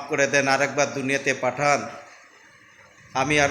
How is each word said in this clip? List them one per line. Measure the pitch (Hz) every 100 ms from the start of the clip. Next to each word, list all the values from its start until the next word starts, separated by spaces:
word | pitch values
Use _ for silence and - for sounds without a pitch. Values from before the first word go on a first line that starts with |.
| -
করে | 147 139
দেন, | 143 135
আরেকবার | 135 139 131 139
দুনিয়াতে | 139 131 139 139
পাঠান, | 131 127 127 147 139 101 - - - - - - - - - - _ -
আমি | 131 139 147
আর | 143